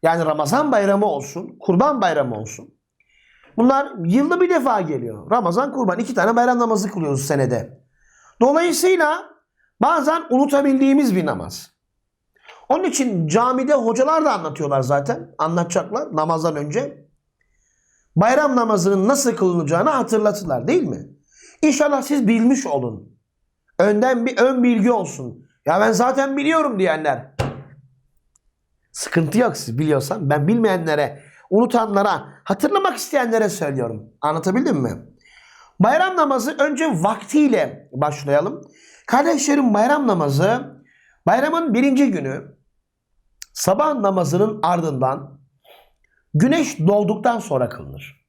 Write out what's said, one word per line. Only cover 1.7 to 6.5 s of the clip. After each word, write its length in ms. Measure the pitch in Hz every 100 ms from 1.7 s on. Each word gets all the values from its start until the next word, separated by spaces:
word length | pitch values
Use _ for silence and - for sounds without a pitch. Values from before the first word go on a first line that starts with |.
| 170 277 269
bayramı 340 | 185 151 127
olsun. 400 | 110 107 - - _ _ _ _ _ _ _ _ -
Bunlar 360 | 240 269 285 214
yılda 360 | 170 220 294 349
bir 100 | 359
defa 300 | 349 262 214
geliyor. 500 | 165 139 120 104 98
Ramazan, 420 | 226 185 175 269
Kurban, 260 | 269 220 180
iki 160 | 233
tane 220 | 254 196 226
bayram 220 | 247